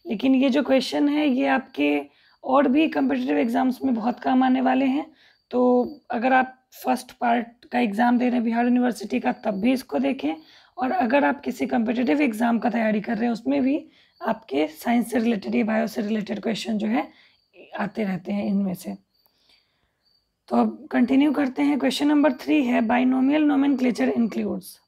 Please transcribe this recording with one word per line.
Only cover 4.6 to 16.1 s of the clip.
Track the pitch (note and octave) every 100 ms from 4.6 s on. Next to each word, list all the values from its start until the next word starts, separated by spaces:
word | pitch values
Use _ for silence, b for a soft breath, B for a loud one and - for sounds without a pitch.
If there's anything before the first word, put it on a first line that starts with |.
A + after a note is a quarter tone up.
वाले | B3+ C4 C4+
हैं। | C#4 D#4+ b b b _
तो | B3 B3 B3 B3 - -
अगर | B3 B3+
आप | C4 B3+ - _ -
फर्स्ट | F#4 A#3+ -
पार्ट | - A#3+ A#3+ A#3 - -
का | B3
exam | A#3+ G3 A#3+ B3
दे | B3
रहे |
हैं | B3
बिहार | A#3 A#3 B3
यूनिवर्सिटी | B3 B3 - G#3+ B3
का, | B3
तब | - -
भी | G3 A3+
इसको | C4 - C#4
देखें, | C4+ C4 D4 D#4+ B B B -
और | C4
अगर | F#4 A#3+ C#4
आप | C#4+ C4+
किसी | B3+ B3 C4+
competitive | B3+ A3 A#3 B3+ D4
exam | D4 G#3+ A#3 A#3
का | B3
तैयारी | A#3 A3 G#3+
कर | G3+ A3
रहे | A#3+
हैं, |
उसमें | A3+ B3 C#4+
भी | C4 D4 b b b b
आपके | E4+ A3 - C#4+ D#4
science | - - A#3+ A3+
से | B3+
related | A3+ G#3+ - A#3
या | A3
बायो | A3 A3+
से | -
related | G#3